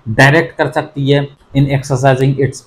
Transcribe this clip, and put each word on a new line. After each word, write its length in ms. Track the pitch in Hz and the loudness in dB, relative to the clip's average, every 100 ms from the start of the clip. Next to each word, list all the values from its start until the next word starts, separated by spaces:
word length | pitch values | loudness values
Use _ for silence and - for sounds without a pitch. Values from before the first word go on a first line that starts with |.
| 110 | -4
direct 480 | 113 139 160 165 - | 2 4 2 0 -4
कर 140 | 156 | -4
सकती 400 | 156 143 143 139 | -4 -6 -4 0
है 160 | 143 143 - _ 139 | 0 -2 -10 _ -2
in 80 | 139 | 0
exercising 680 | 139 - 127 135 127 135 135 | 0 -2 0 2 2 0 0
its 240 | 127 - | -2 -4